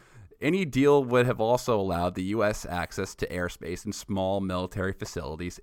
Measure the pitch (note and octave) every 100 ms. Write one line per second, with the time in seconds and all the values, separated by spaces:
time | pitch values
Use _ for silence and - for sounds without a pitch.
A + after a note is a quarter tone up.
0 | - - - - D3 F#3+ E3+ B2+ C#3+ C#3+
1 | B2+ B2 B2 A2+ A2 B2 - A2 F#2+ E2+
2 | F2+ F2+ F#2 A2 G#2 - - F2 D#2+ -
3 | F#2+ - - F2+ F2 - - F2 G#2 -
4 | - G2 F#2+ G2 F#2+ F2+ F#2 G2+ F#2+ G2
5 | - - C#2+ D#2 F2+ -